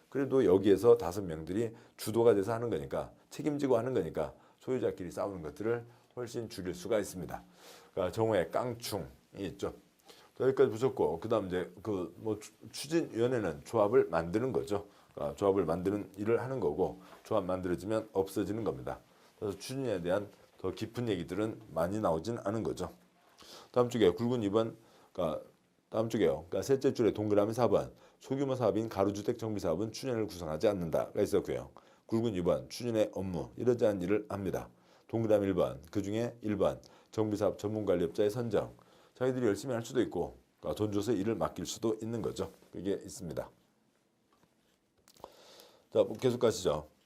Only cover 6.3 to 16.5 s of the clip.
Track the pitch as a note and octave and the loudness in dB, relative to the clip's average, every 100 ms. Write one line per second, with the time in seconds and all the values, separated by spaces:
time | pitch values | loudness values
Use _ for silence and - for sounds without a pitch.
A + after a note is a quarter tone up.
6.3 | A#2+ A2 - F2+ F2 G2 A2 G2+ F#2 D#2+ | -8 -8 -8 -8 -8 -2 0 0 -6 -10
7.3 | - - - - - - - F2+ G2 A2+ | -10 -14 -20 -20 -20 -10 -4 -4 0 2
8.3 | G2+ D#2+ - B2 A#2 - G2+ C#2 - _ | 2 2 -2 -4 -6 -6 -6 -8 -14 _
9.3 | G2+ F#2+ - G#2 - _ _ - - - | -10 -8 -6 -8 -8 _ _ -20 -20 -20
10.3 | - B2+ C3+ B2+ A2 C3 - D#2 E2+ A2 | 0 0 4 4 4 0 2 0 0 0
11.3 | A2+ F#2+ F2+ F2+ - G#2+ F#2+ E2 A2 A2 | 0 0 -4 -4 -8 -4 -4 -4 -6 -6
12.3 | G#2+ - - A#2 - C#3+ E3 C#3+ G#2+ A#2+ | -6 -8 -18 -16 -12 -2 -2 0 0 2
13.3 | B2+ F#2 D2 - A#2 G2+ B2+ - E2 E2+ | 2 -2 -4 -2 4 6 6 4 2 0
14.3 | G#2 C3 - - G2+ - - _ - C#2+ | 0 0 -2 -2 -4 -6 -16 _ -6 -6
15.3 | D2 G2+ G2 D#2+ E2+ F#2 G#2 - - G#2 | 0 2 4 2 0 0 -2 -4 -6 0
16.3 | A2+ B2 | 0 0